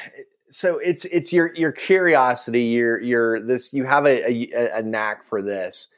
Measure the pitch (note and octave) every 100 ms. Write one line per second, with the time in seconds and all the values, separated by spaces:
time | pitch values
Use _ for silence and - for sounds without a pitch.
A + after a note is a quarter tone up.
0 | - - C3+ _ _ - F#3 D#3+ E3+ D#3+
1 | F3+ E3+ - F3 E3+ E3 D#3+ - - F#3+
2 | F3+ D3 B2+ B2 - A#2 A#2 A#2 A#2+ A2+
3 | A#2+ A#2+ A2+ A2+ A2 B2+ - C#3 C3 C#3+
4 | C#3+ B2+ A#2 A#2 A#2 A#2+ A#2+ A2+ A2 A2
5 | G#2+ G#2+ - G#2+ G2+ G2 F2+ - -